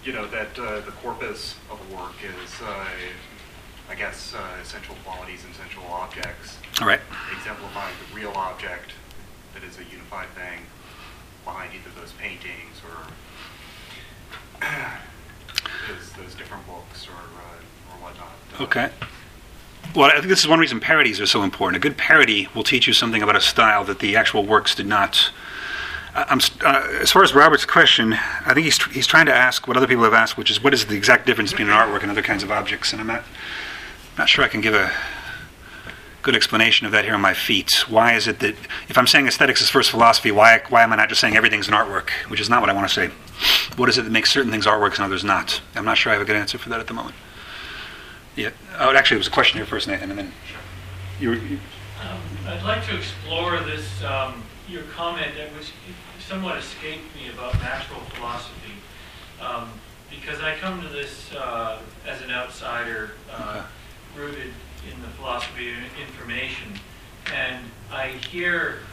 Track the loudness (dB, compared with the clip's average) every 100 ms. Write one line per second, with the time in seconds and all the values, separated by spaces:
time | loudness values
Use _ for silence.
0 | -10 -10 -8 -8 -10 -10 -10 -10 -12 -14
1 | -12 -10 -10 -10 -12 -16 -18 -18 -16 -14
2 | -14 -14 -16 -16 -16 -14 -12 -10 -10 -12
3 | -14 -16 -20 -20 -20 -20 -20 -20 -18 -12
4 | -10 -10 -14 -12 -12 -14 -16 -16 -16 -18
5 | -16 -14 -14 -18 -18 -20 -18 -18 -12 -10
6 | -10 -10 -12 -12 -18 -20 -8 0 2 2
7 | -2 -14 -12 -12 -12 -12 -12 -10 -10 -12
8 | -16 -14 -10 -6 -6 -8 -12 -12 -16 -20
9 | -18 -18 -18 -20 -20 -20 -18 -18 -20 -20
10 | -14 -14 -14 -14 -14 -14 -18 -20 -20 -20
11 | -20 -20 -20 -18 -16 -14 -14 -16 -18 -18
12 | -20 -14 -14 -12 -16 -16 -18 -20 -18 -18
13 | -18 -20 -20 -20 -20 -20 -20 -20 -20 -20
14 | -20 -20 -20 -20 -20 -10 -8 -6 -10 -12
15 | -18 -20 -20 -20 -8 -8 -8 -12 -12 -14
16 | -16 -18 -18 -18 -16 -16 -18 -18 -18 -18
17 | -18 -18 -18 -20 -20 -20 -20 -20 -20 -20
18 | -18 -18 -20 -20 -20 -10 -4 -2 -2 -6
19 | -14 -14 -20 -20 -20 -20 -20 -18 -6 6
20 | 6 6 4 2 6 6 4 2 2 4
21 | 4 2 2 2 0 -2 -2 0 0 0
22 | 4 6 8 4 -2 -4 0 2 4 4
23 | 2 0 2 4 4 4 6 4 0 -2
24 | 2 2 2 0 2 2 2 -2 0 0
25 | 2 2 2 0 -14 -12 -10 -8 -8 -10
26 | -8 -6 0 2 2 2 2 2 0 0
27 | 4 6 8 10 8 8 4 6 8 6
28 | 4 2 -2 -4 2 2 4 2 0 -2
29 | 6 6 8 6 6 2 0 2 4 6
30 | 6 6 4 0 -2 2 2 2 0 0
31 | 4 4 4 0 0 0 4 6 6 2
32 | -2 -2 -2 -2 -2 -2 -2 -4 -4 -4
33 | -6 -8 -8 -14 -12 -10 -10 -12 -14 -16
34 | -16 -2 2 4 2 2 2 4 2 -2
35 | -6 -10 -12 -14 -16 -20 -20 -18 -16 -18
36 | -18 -4 0 2 2 4 4 4 4 2
37 | 2 2 2 2 0 0 2 0 4 6
38 | 6 4 2 0 -2 -4 -10 -12 2 4
39 | 6 6 4 4 4 4 4 4 4 6
40 | 6 8 2 8 8 8 6 6 6 6
41 | 2 4 4 4 4 2 2 2 2 -2
42 | -4 -8 -4 -4 2 4 4 2 2 0
43 | -2 -4 -18 -2 2 2 0 2 2 2
44 | 2 2 4 2 2 2 4 4 4 2
45 | -2 -2 0 0 0 -6 -6 -6 0 2
46 | 2 0 2 0 0 -6 -6 -8 -6 -10
47 | -10 -14 -20 -18 -16 -14 -14 -14 -14 -16
48 | -18 -20 -16 -8 -8 -8 -16 0 6 6
49 | 6 2 2 2 2 2 -4 -6 -4 -6
50 | -6 -8 -10 -12 -16 -16 -16 -16 -14 -14
51 | -12 -6 -4 -4 -4 -8 -10 -18 -16 -14
52 | -12 -10 -10 -10 -10 -8 -4 -4 -4 -8
53 | -8 -12 -8 -6 -2 -4 -4 -8 -8 -8
54 | -6 -4 -6 -8 -16 -18 -16 -14 -14 -8
55 | -8 -6 -8 -10 -14 -14 -16 -18 -18 -20
56 | -20 -18 -12 -8 -8 -8 -10 -14 -12 -14
57 | -16 -16 -16 -12 -10 -10 -8 -10 -12 -16
58 | -16 -14 -12 -12 -14 -18 -20 -20 -20 -20
59 | -20 -20 -20 -14 -10 -10 -12 -16 -20 -20
60 | -20 -18 -14 -8 -8 -6 -8 -8 -10 -12
61 | -12 -14 -16 -12 -8 -6 -8 -8 -14 -16
62 | -14 -14 -10 -10 -10 -12 -10 -8 -8 -8
63 | -10 -14 -18 -14 -12 -12 -14 -18 -20 -20
64 | -20 -16 -14 -12 -14 -16 -18 -18 -16 -16
65 | -16 -14 -10 -8 -10 -10 -12 -12 -14 -14
66 | -16 -16 -12 -10 -10 -12 -14 -16 -18 -20
67 | -20 -14 -10 -6 -8 -8 -16 -18 -14 -10
68 | -10 -10 -12 -6 -2 -2 -4 -8 -16